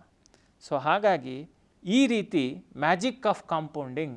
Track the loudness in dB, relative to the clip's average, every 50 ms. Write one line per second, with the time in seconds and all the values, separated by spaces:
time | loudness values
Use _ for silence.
0 | -20 _ _ _ _ _ _ _ _ _ _ _ -8 -4 -4 -2 0 2 2 4
1 | 4 2 2 2 -2 -6 -10 -12 -12 -16 _ _ _ _ _ _ -4 2 4 4
2 | 4 4 2 0 -2 0 0 0 0 0 -2 -8 -14 -16 -6 0 2 2 2 2
3 | 0 -2 -4 -2 0 -2 -2 -2 -4 -4 -4 -4 -4 -6 -8 -8 -8 -6 -6 -6
4 | -6 -6 -8